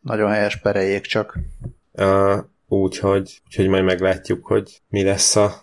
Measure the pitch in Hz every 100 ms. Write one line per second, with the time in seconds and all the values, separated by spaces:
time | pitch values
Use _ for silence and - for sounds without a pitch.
0 | - 110 104 107 104 - 104 101 95 98
1 | - 107 104 - 76 - - - _ -
2 | 98 98 98 98 - _ _ 101 95 -
3 | 98 98 95 - _ - 95 95 92 90
4 | 92 90 - 90 - 104 - - _ 104
5 | 98 98 - - 104 -